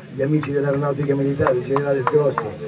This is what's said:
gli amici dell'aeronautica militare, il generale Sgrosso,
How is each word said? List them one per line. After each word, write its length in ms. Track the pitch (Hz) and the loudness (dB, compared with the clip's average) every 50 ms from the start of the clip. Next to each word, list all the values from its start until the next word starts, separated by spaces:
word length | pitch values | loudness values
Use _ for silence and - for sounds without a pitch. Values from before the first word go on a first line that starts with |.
| - - 120 | -16 -12 -4
gli 80 | 127 | -2
amici 300 | 131 147 151 151 143 139 | 0 2 2 0 0 0
dell'aeronautica 640 | 143 139 143 143 139 139 147 143 131 143 143 139 139 | -2 0 0 0 0 0 0 -2 -2 0 0 0 0
militare, 420 | 139 139 139 139 - - - 127 | 2 0 0 0 2 2 2 2
il 60 | 123 - | 0 0
generale 380 | 131 135 143 143 143 139 131 123 | 0 -2 0 0 0 0 0 0
Sgrosso, 420 | - - 151 147 135 - - 110 104 95 - - | 2 2 4 4 2 0 0 -4 -6 -8 -6 -8